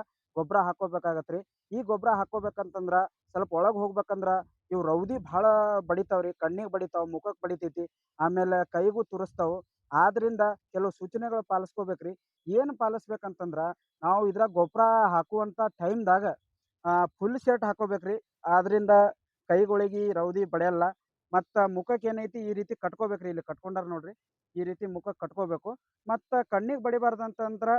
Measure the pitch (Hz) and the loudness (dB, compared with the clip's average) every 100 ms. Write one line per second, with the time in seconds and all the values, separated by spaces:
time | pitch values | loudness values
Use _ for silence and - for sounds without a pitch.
0 | 214 _ _ 160 156 202 180 175 190 170 | -6 _ _ -6 0 2 2 0 -4 -4
1 | 170 160 160 170 196 _ - 226 208 214 | -2 -4 -4 -8 -8 _ -10 -8 -2 0
2 | 220 208 190 214 202 - 185 190 180 180 | 2 0 0 -4 -6 -8 -10 -6 0 0
3 | 190 _ _ 180 190 165 196 208 202 196 | 0 _ _ -6 -2 2 2 2 -2 -2
4 | 202 196 190 185 175 _ - 180 165 165 | -4 -2 0 -2 -4 _ -6 -2 0 0
5 | 190 254 151 175 220 214 208 202 170 175 | 0 -6 -4 2 4 4 2 0 -2 -2
6 | 196 185 175 - 160 185 214 185 180 175 | 0 -2 -2 -4 -4 -4 -6 -6 -4 -4
7 | 165 160 208 196 180 175 170 160 170 _ | -4 -6 -8 -6 -6 -6 -6 -8 -10 _
8 | _ - 160 180 185 180 175 170 196 208 | _ -2 0 2 2 0 0 0 0 0
9 | 220 185 185 - 165 180 - _ - 143 | -4 -6 -8 -4 -4 -4 -10 _ -2 4
10 | 185 208 226 220 208 202 _ 190 196 - | 4 4 -2 0 0 0 _ -4 -4 -4
11 | 185 226 233 226 - 185 185 - 190 180 | -10 -8 -6 -6 -2 -4 -4 -8 -6 -6
12 | 165 190 _ _ - 208 285 254 220 220 | -8 -12 _ _ -4 0 0 -2 -4 -4
13 | - 214 196 185 175 156 170 180 _ _ | -8 -10 -10 -10 -8 -4 -4 -6 _ _
14 | 165 196 208 190 220 175 175 226 226 226 | 2 2 2 2 2 2 2 4 4 6
15 | 208 175 165 214 208 185 220 - 175 226 | 4 2 0 -2 -4 -2 -4 -2 -2 0
16 | 202 185 202 147 _ _ _ _ 175 175 | 4 4 2 -6 _ _ _ _ 0 2
17 | 175 - 202 247 - 240 214 202 208 196 | 2 -2 -4 -2 0 2 0 -2 -2 -4
18 | 180 220 - _ 170 180 185 208 202 202 | -4 -6 -8 _ 2 4 4 2 8 8
19 | 202 - _ _ - 175 202 202 202 202 | 8 4 _ _ 2 4 4 2 0 0
20 | 208 175 175 185 190 165 175 175 175 185 | -2 0 -2 -2 -2 0 0 2 0 -2
21 | _ _ - 180 175 220 196 185 180 240 | _ _ -2 -2 0 2 2 0 -2 -2
22 | 226 220 220 233 214 202 208 226 180 - | -2 -4 -8 -8 -6 -6 -6 -6 -6 -4
23 | 214 202 180 170 - - 190 190 175 170 | -4 -4 -6 -8 -8 -12 -8 -8 -6 -10
24 | 160 214 _ _ _ 175 175 180 202 175 | -12 -20 _ _ _ -8 -8 -6 -8 -10
25 | 202 190 165 190 185 160 202 262 _ _ | -10 -10 -10 -6 -6 -6 -8 -14 _ _
26 | 214 220 - 254 240 196 220 277 226 240 | -6 -6 -2 -2 0 -2 -2 -4 -2 0
27 | 233 220 226 214 220 214 226 | 0 -2 -8 -8 -8 -4 0